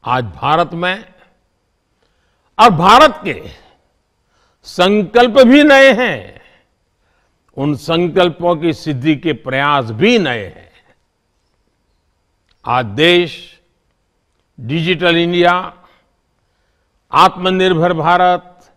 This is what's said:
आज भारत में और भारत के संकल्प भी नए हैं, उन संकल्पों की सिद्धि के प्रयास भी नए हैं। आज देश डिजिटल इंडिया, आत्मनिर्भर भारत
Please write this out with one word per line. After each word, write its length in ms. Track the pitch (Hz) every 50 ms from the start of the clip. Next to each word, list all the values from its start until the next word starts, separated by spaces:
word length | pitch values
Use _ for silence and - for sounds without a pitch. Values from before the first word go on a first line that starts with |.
| _
आज 200 | 120 123 127 123
भारत 500 | 101 78 - - 139 151 165 175 - 170
में 400 | 170 175 180 185 214 226 _ _ _ _ _ _ _ _ _ _ _ _ _ _ _ _ _ _ _ _ _ _ _ _ _ _ _ _ _ _ -
और 100 | 214 240
भारत 520 | 185 143 170 190 220 262 311 294 220 - -
के 260 | 185 123 82 - - - - _ _ _ _ _ _ _ _ _ _ _ _ _ _ _ _ _ _ _ _ _
संकल्प 840 | - - - 180 190 208 214 196 - - 233 247 247 208 277 262
भी 160 | 233 262 294 294
नए 300 | 302 277 269 269 269 240
हैं, 480 | 202 254 220 156 113 90 98 - - _ _ _ _ _ _ _ _ _ _ _ _ _ _ _ _ _ _ _ _ _ _ _
उन 180 | - 135 147 147
संकल्पों 800 | - - - 165 165 175 175 - 190 180 180 143 - 170 175 175
की 180 | 151 156 170 151
सिद्धि 420 | - - 160 147 123 123 160 151
के 180 | 131 - 160 147
प्रयास 580 | - - 131 127 135 139 147 147 139 123 110
भी 280 | 113 107 160 226 247 226
नए 260 | 180 139 120 113 98
हैं। 260 | 85 - - - _ _ _ _ _ _ _ _ _ _ _ _ _ _ _ _ _ _ _ _ _ _ _ _ _ _ _ _ _ _ _ _ _ _ _ _ _ _ _ _
आज 200 | - 120 127 123
देश 680 | 107 101 120 156 170 175 175 175 160 - - - - _ _ _ _ _ _ _ _ _ _ _ _ _ _ _ _ _ _ _ _ _ -
डिजिटल 580 | 120 113 147 165 160 175 180 151 180 175 165
इंडिया, 340 | 170 170 170 175 175 175 175 175 180 185 180 - _ _ _ _ _ _ _ _ _ _ _ _ _ _ _ _ _ _ _ _ _ _ _ _ _ _ _
आत्मनिर्भर 840 | 127 143 175 190 - 180 180 185 190 185 185 185 180 160 165 175 180
भारत 800 | 160 151 165 175 175 180 180 180 175 - - _ _ _ _ _